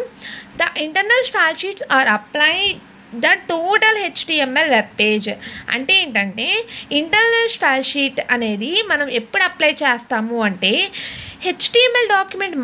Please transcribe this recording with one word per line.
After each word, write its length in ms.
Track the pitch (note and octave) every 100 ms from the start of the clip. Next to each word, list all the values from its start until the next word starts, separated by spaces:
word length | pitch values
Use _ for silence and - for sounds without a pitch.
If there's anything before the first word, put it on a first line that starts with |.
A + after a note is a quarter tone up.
| A#4+ - - - - -
The 80 | E4+ - D#4
internal 360 | F#4 G#4 B4+ B4+
style 260 | G4+ D#4+ D#4+
sheets 200 | F#4+ G4 - C4+
are 100 | B3 G#3
applied 600 | - D4+ D#4 F4+ G4 D#4 - - - A#3
the 100 | D4+ F#4 -
total 460 | E4 F4+ A4 A4 G#4+
హెచ్టిఎంఎల్ 680 | F4 - - D4+ C4 C#4 D#4+
web 120 | A3 G#3 -
page. 260 | G#3+ G#3+ G#3 G#3 - - -
అంటే 180 | A#3+ C4+ F#4+
ఏంటంటే 440 | D#4+ G#3+ G3 A3 D4+ G#4+ A4+ - - D4
ఇంటర్నల్ 520 | E4 G#4+ A#4 A#4 A#4 -
స్టైల్ 280 | D#4 C4+ C4
షీట్ 300 | C#4+ C4+ C4+ -
అనేది 360 | A#3+ A3 G3+ B3+ G4 G#4
మనం 180 | D4 C#4+ A#3+
ఎప్పుడు 240 | A3+ G4 F4+
అప్లై 220 | - D4+ D4+
చేస్తాము 540 | C#4 A#3+ - A3+ A3+ A#3 G#3
అంటే 240 | F3+ F#3+ D4 G4 - - - - - F4+
హెచ్టిఎంఎల్ 600 | F4 - A#4 B4 B4 G#4+
డాక్యుమెంట్ 420 | G4 F#4+ F#4+ G4 D4